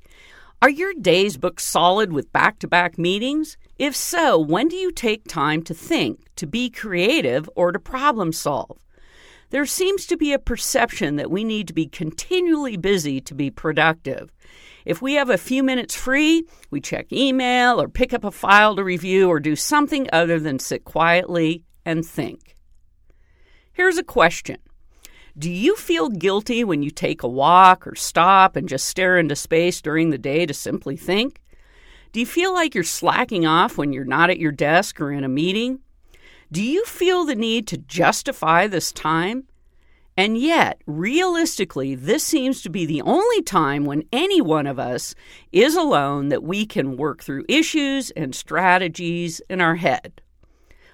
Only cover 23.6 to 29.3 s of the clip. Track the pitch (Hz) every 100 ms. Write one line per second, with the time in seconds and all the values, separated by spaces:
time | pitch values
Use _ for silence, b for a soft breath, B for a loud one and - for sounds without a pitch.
23.6 | _ - 370 349 359 240 170 - - -
24.6 | - - - b b b b - 160 175
25.6 | 262 427 - 330 320 196 185 196 214 233
26.6 | 226 151 143 - 151 156 123 127 147 180
27.6 | 185 185 - - - - 175 196 185 -
28.6 | - 131 - - 185 180 156